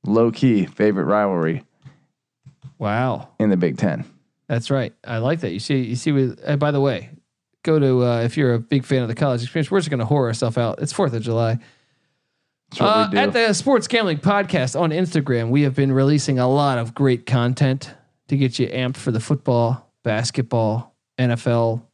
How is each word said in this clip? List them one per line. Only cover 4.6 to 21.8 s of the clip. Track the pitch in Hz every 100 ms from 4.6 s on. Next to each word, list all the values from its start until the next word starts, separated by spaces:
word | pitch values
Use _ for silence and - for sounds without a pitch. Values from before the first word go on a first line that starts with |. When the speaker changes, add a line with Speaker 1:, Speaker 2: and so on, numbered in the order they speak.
| 117
Speaker 2:
right. | 135 117 _
I | - 113
like | 123 165
that. | 120
You | 90
see, | - 139
you | 120 123
see, | -
we, | 143 131 - -
uh, | 147
by | 147
the | 143
way, | 139 104 113 - _ _ _ _
go | - 156
to, | 139 127
uh, | 123 117
if | 117 151
you're | 135
a | 117
big | 113 143
fan | 123 135
of | 117
the | 117
college | 147 123
experience, | 123 165 151
we're | 190
just | 165
gonna | 135 110
whore | 147 120
ourselves | 113 117 113
out. | 117 -
It's | -
fourth | - 165
of | 117
July. | 107 113 113 113 - _ _ _ _ _ _ _ _ _ _
Speaker 1:
That's | -
what | -
Speaker 2:
Uh, | 220 220
Speaker 1:
we | 185
do. |
Speaker 2:
at | 262
the | 233 226
Sports | 202 - 254 226
Gambling | 233 208 151
Podcast | 185 202 196 175 127 139
on | 165
Instagram, | 160 180 160 135 120 113
we | 139
have | 143
been | 131 135
releasing | 131 135 147 139 131
a | 123
lot | 139 143 123
of | 117
great | - 139 123 -
content | 123 120 127 135 135 - - _ _ _
to | 135
get | 131 120
you | 123
amped | 127 127 131
for | -
the | 113
football, | - 143 - 120 117 127 _ _
basketball, | 117 107 117 - 120 120 110 113 - _ _ -
N | 127
F | 117 123
L | 120 117 113